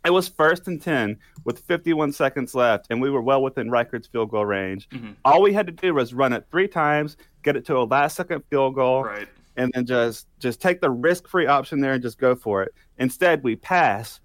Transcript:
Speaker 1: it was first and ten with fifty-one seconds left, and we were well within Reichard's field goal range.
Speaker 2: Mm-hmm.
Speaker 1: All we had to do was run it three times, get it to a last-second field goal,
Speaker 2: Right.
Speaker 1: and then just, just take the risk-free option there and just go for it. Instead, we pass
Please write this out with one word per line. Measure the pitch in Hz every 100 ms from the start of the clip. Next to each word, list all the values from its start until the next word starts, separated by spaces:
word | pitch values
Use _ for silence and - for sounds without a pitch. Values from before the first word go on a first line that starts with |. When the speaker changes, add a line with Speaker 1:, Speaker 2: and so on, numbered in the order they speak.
| 170
Speaker 1:
it |
was | 185 185
first | - 156 180 190
and | 160
ten | 175 143 107 110 _ - -
with | 117
fifty-one | - 170 170 156 147
seconds | 143 135 143 123 131
left, | 120 104 -
and | 117
we | 135
were | 139
well | 117 139
within | 135 131 113
Reichard's | 120 117 120 -
field | 120 107
goal | 107 104
range. | 98 95 95 -
Speaker 2:
Mm-hmm. | 127 113 101 131
Speaker 1:
All | 160
we | 202
had | 202 185
to |
do | 170 185
was | 147 120
run | 123 135
it | 117 -
three | 170 196
times, | 175 147 151 151 - _ _
get | 147 139
it | -
to | 131
a | 113
last-second | 135 147 - 175 156 -
field | 143 135 135
goal, | 127 131
Speaker 2:
Right. | 113 104 101 _ _ -
Speaker 1:
and | 127
then | 127 123
just, | 127 117 110 - _
just | 123 117
take | 185 180
the | 156
risk-free | 123 156 175 - 185 143
option | 143 131 147
there | 139
and | 131
just | 123 -
go | 127 127
for | 110 98
it. | 95 _ _ -
Instead, | 127 - 180 156
we | 131 113
pass | - 180 143 101 117 -